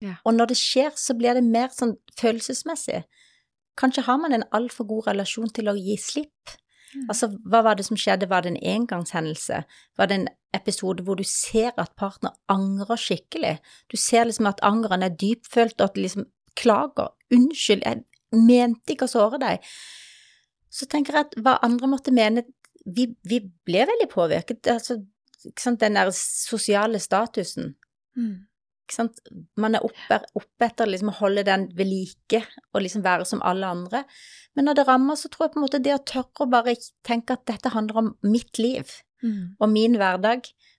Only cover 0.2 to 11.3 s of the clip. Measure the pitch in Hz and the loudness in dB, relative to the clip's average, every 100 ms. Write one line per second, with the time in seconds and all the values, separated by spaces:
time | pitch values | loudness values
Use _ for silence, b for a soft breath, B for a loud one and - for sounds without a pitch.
0.2 | 220 226 233 247 - 254 294 302 - 233 | 2 2 2 0 0 2 0 -2 -4 0
1.2 | 240 247 233 226 254 - 240 - _ - | 2 4 4 2 0 -2 -2 -4 _ -2
2.2 | 226 226 - 254 311 311 - 175 - b | -2 -2 -6 -8 -6 -8 -6 -8 -8 b
3.2 | b b b _ _ - 262 262 247 269 | b b b _ _ 0 0 0 0 0
4.2 | 330 233 - 214 240 - 208 220 - 202 | 2 0 0 -2 -2 -6 -6 -4 -2 -2
5.2 | 196 - 220 226 208 202 185 202 - 294 | -4 -6 -6 -4 -2 -2 -2 -4 -4 -8
6.2 | 302 _ - - _ B B 277 247 - | -8 _ -20 -20 _ B B -12 -6 -2
7.2 | 226 196 185 226 220 196 196 214 - 190 | -2 -4 2 4 4 2 -2 -2 0 0
8.2 | 190 185 175 - 180 208 240 180 170 170 | 2 0 -2 -4 -2 -2 -2 -4 -4 -4
9.2 | 160 160 - - - b b - 190 196 | -4 -6 -6 -6 -8 b b -2 0 0
10.2 | - _ - 190 - - 190 180 180 190 | -4 _ -8 -6 -4 -4 -4 -4 -4 -4
11.2 | 196 | -4